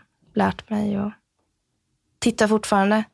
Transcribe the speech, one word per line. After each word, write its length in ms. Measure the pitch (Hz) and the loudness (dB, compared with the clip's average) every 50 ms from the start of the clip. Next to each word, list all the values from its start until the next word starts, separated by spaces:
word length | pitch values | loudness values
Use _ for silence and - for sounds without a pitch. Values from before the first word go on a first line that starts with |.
| - _ _ _ _ _ _ | -8 _ _ _ _ _ _
lärt 360 | 214 196 196 190 - - - | 0 0 0 -2 -4 -8 -6
mig 280 | 220 208 208 208 202 196 | -4 -4 -2 -2 -4 -4
och 120 | 202 208 - _ _ _ _ _ _ _ _ _ _ _ _ _ _ _ _ _ _ _ _ _ | -4 -6 -8 _ _ _ _ _ _ _ _ _ _ _ _ _ _ _ _ _ _ _ _ _
tittar 280 | - 240 226 - 220 208 | -2 -2 0 2 2 2
fortfarande. 560 | 220 214 - - 214 202 196 202 214 220 214 - | 2 0 0 0 0 2 2 2 2 0 -2 -4